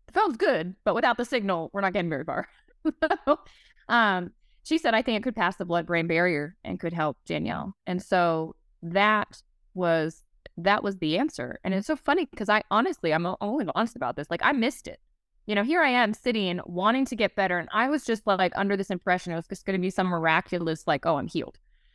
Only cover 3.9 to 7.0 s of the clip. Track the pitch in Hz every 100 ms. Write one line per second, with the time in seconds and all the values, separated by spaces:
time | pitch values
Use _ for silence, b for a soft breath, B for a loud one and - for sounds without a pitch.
3.9 | 240 214 185 175 - _ _ - 320 -
4.9 | 220 247 214 254 226 180 185 180 170 165
5.9 | 170 165 165 180 151 147 - - 185 170
6.9 | 165